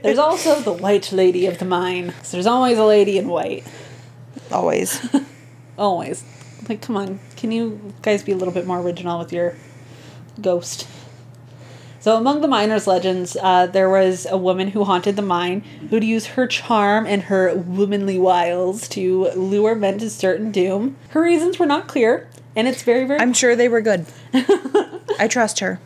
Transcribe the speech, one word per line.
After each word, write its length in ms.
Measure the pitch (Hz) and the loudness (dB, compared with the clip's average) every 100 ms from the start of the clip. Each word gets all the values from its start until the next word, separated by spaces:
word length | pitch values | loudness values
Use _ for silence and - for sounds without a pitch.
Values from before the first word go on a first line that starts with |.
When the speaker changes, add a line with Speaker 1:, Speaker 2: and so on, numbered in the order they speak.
Speaker 1:
There's 160 | 214 240 | 2 2
also 420 | 302 349 320 294 | 2 2 2 2
the 140 | 226 | 0
White 360 | 175 190 202 - | -2 0 0 0
Lady 360 | 190 185 180 185 | 2 2 4 -2
of 120 | 175 | -2
the 60 | |
Mine. 480 | 185 180 180 180 175 - | -4 -2 -2 -4 -8 -12
So 140 | - 180 | -10 -2
there's 100 | 196 | 0
always 300 | 247 254 220 | 2 2 4
a 80 | |
lady 320 | 214 208 196 196 | 6 6 4 2
in 120 | 247 | -2
white. 380 | 254 - 135 - - - - - - - - - | -4 -4 -8 -12 -20 -20 -20 -20 -20 -20 -20 -6
Speaker 2:
Always. 480 | - 175 - 185 - 240 277 269 - - | -2 0 0 -2 -6 -2 -2 -4 -18 -20
Speaker 1:
<laughs> 320 | - - - | -20 -20 -4
Always. 440 | 202 170 151 - - - - - 226 | -2 -2 -6 -10 -12 -20 -20 -16 -10
Like, 140 | 214 | -8
come 160 | - 208 | -6 -6
on. 200 | 196 196 - - | -6 -10 -14 -10
Can 140 | 226 | -4
you 300 | 226 226 208 208 - | -4 -4 -8 -16 -6
guys 200 | - 208 | -2 -2
be 100 | - | -2
a 40 | 185 | -2
little 160 | 185 | -2
bit 140 | 180 185 | -4 -4
more 120 | 180 | -4
original 400 | 175 175 175 170 | -4 -6 -6 -6
with 140 | 165 | -6
your 240 | 175 175 170 - - - - - - - - | -4 -4 -4 -20 -20 -20 -20 -20 -20 -20 -6
ghost? 460 | 185 175 - - - - - - - - - - - - - - | -2 -2 -4 -12 -14 -18 -20 -20 -20 -20 -20 -20 -20 -20 -20 -4
So 160 | 214 226 | 2 2
among 240 | 247 294 | 2 2
the 60 | 294 | 2
miners' 380 | 233 214 214 202 | 2 2 0 2
legends, 500 | 185 185 185 180 - | 0 0 -2 -4 -2
uh, 240 | 190 180 180 | 2 4 4
there 220 | 190 190 | 2 4
was 380 | 190 185 185 - | 4 4 0 -4
a 60 | 190 | 0
woman 320 | 185 185 196 | 0 0 -2
who 160 | 208 | -2
haunted 320 | 196 180 208 202 | 0 2 0 -2
the 60 | |
mine 380 | 202 175 180 190 - - - | 0 0 0 -4 -8 -16 -2
who'd 160 | 220 | 0
use 220 | 220 226 220 | 0 -2 -2
her 200 | - 254 | -2 -2
charm 600 | - - 220 202 214 214 | -2 0 2 4 2 0
and 160 | 202 | -2
her 320 | 185 190 185 | 0 2 2
womanly 640 | 185 175 185 202 202 196 185 | 0 -4 -2 0 0 0 2
wiles 680 | 185 175 175 175 185 214 - | 4 4 2 0 -2 -4 -8
to 380 | 202 185 185 190 | -4 0 2 0
lure 440 | 185 190 202 214 | -2 0 2 2
men 240 | 226 202 196 | 2 0 -2
to 100 | 220 | -6
certain 420 | - 190 185 220 | -2 -2 0 -2
doom. 440 | 202 180 196 247 - - | 0 0 0 -4 -6 -4
Her 120 | 311 | 0
reasons 360 | 339 339 349 359 | 2 2 0 0
were 60 | 320 | 0
not 220 | 294 - | 0 -2
clear, 400 | 294 226 - - - - | 0 2 2 -4 -20 -8
and 140 | 220 247 | -2 -2
it's 140 | 254 | 0
very, 220 | - 240 262 | 0 0 2
very 120 | 285 | 0
Speaker 2:
I'm 140 | 247 | 2
sure 240 | 240 254 240 | 2 2 4
they 120 | 240 | 2
were 120 | 233 | 2
good. 240 | 220 185 160 - | 2 -2 -4 -16
Speaker 1:
<laughs> 140 | - 254 247 370 262 415 - 370 - - | -2 0 4 2 2 -2 -2 -10 -6 -2
Speaker 2:
I 80 | 226 | 0
trust 320 | 247 214 - | 2 0 -2
her. 200 | 185 185 | -4 -6